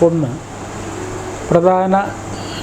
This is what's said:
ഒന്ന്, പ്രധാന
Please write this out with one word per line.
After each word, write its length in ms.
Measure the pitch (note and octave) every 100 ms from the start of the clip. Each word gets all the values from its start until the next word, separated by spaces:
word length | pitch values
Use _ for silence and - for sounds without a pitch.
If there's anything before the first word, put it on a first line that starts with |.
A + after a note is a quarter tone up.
| E3+
ഒന്ന്, 240 | E3 C3 C#3+ - - - - - - - - - - -
പ്രധാന 520 | E3+ F3 F#3 F#3+ F#3+ G3+ - - - - -